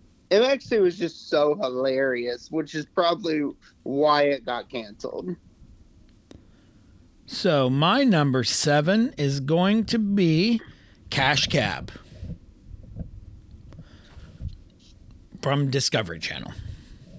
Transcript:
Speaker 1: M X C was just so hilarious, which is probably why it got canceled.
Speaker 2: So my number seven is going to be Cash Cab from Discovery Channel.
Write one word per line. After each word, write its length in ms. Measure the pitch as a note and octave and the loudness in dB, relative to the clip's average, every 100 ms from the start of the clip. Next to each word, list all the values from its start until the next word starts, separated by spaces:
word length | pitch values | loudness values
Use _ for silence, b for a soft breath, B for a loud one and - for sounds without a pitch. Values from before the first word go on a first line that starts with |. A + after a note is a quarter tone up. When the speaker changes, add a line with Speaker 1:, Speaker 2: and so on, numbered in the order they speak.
| - _ - | -20 _ 2
Speaker 1:
M 120 | G3 | 4
X 220 | B3+ C#4 - | 4 0 0
C 120 | A3+ | 2
was 200 | F3+ F#3 | 2 0
just 300 | E3+ - - | -6 -8 -2
so 260 | D#3 D3 | 2 2
hilarious, 960 | D3 B2+ B2+ C3+ C3 C3+ B2 A#2+ B2 - | 0 -2 -2 -2 0 0 -2 -4 -8 -6
which 240 | D#3 D#3 | -6 -6
is 120 | D#3+ D#3+ | -8 -6
probably 560 | - E3+ E3+ E3+ D#3 C#3+ - b _ | 0 0 0 -2 -2 -4 -8 b _
why 400 | - C#3 D3+ D3 | -6 2 4 4
it 200 | C#3+ C#3 B2 | 4 0 -4
got 220 | A#2+ - | -8 -6
canceled. 680 | B2 G#2+ G#2 - F2 F3+ F3 - - - - - - - - - - b b b b b b b _ - | -10 -10 -12 -10 -10 -10 -10 -14 -20 -20 -20 -20 -20 -20 -20 -20 -20 b b b b b b b _ -14
Speaker 2:
So 400 | - F#3 D3 C3 | -2 2 2 2
my 340 | C3+ D#3+ A#3+ | 2 2 4
number 400 | C#4 E3+ C#3+ C3 | 4 4 4 2
seven 680 | A2+ - D3+ D3 D3+ G#3+ B3 - | 0 0 2 2 4 2 2 0
is 220 | C#3+ C#3 | -2 -2
going 440 | C3+ E3 F#3 A3 G#3 | 0 2 4 2 0
to 120 | A3+ | 0
be 600 | G3+ G3+ E3+ D#3 G#3+ A#3 B B B B - | 2 2 4 4 2 0 B B B B -4
Cash 380 | - C3+ C#3+ - | 0 2 2 2
Cab 420 | C#3+ G#2+ C#2 - - - - - - - - - - - - - - - - - - - - B B B B B B B - - - - - - - - - | 2 0 -2 -8 -16 -20 -14 -12 -12 -16 -20 -20 -20 -16 -14 -14 -14 -18 -20 -20 -20 -20 -20 B B B B B B B -10 -20 -20 -20 -20 -20 -20 -20 -6
from 260 | C#3 C#3+ C#3 | -2 0 2
Discovery 480 | C3 - C3+ G2 E2 | 0 0 -2 -2 -6
Channel. 320 | - C#2+ - - B B B B - | -8 -10 -12 -14 B B B B -20